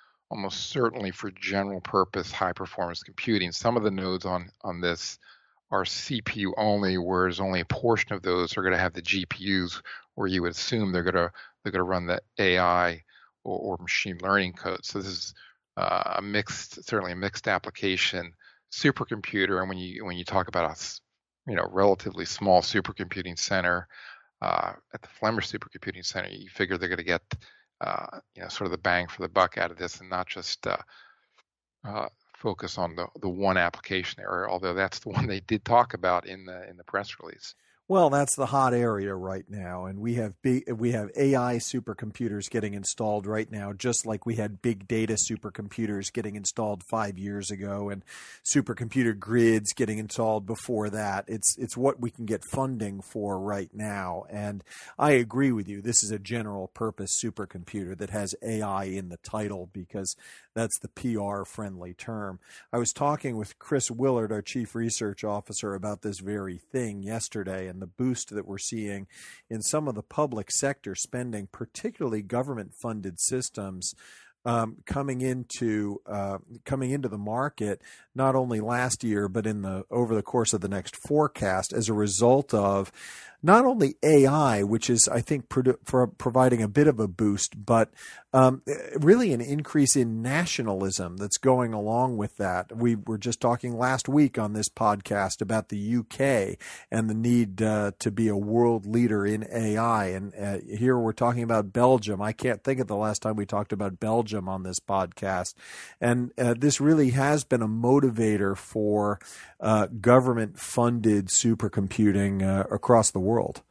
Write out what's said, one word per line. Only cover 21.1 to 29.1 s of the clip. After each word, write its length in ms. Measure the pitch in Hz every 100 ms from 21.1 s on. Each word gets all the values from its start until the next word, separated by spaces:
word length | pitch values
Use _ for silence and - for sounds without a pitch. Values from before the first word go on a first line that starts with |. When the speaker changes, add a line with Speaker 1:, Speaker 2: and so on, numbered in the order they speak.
| _ _ _ -
Speaker 1:
you 80 | 90
know, 120 | 87
relatively 540 | 95 101 95 104 87 85
small 360 | - 101 90
supercomputing 800 | - 101 101 98 90 98 90 85
center, 480 | - 95 87 87 - - - - _ -
uh, 320 | 50 50 50 - _
at 80 | -
the 60 | -
Flemish 420 | - 110 113 -
Supercomputing 560 | 104 - - 92 92 -
Center, 220 | 95 92
you 200 | 98 95
figure 280 | - 92 87
they're 120 | 87
gonna 140 | 87
get, 180 | 82 85 - - - _ _ -
uh, 400 | - - - - - -
you 80 |
know, 60 | 87
sort 160 | - 95
of 60 |
the 60 | 90
bang 300 | 92 87
for 140 | 87